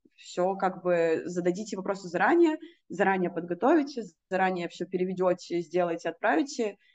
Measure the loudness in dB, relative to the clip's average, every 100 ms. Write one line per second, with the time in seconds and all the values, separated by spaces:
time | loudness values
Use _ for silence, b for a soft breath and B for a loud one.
0 | _ _ -12 -2 -2 0 -2 -2 0 2
1 | 4 2 -2 -2 -2 -2 -4 -6 -4 -6
2 | -4 0 2 6 4 2 B B _ 0
3 | 2 2 0 -2 -6 0 4 4 2 -6
4 | -12 _ _ 0 2 0 -6 -6 -6 -2
5 | -2 0 0 0 -2 -6 -2 0 0 -2
6 | -6 -2 0 2 0 -2 -4 -4 _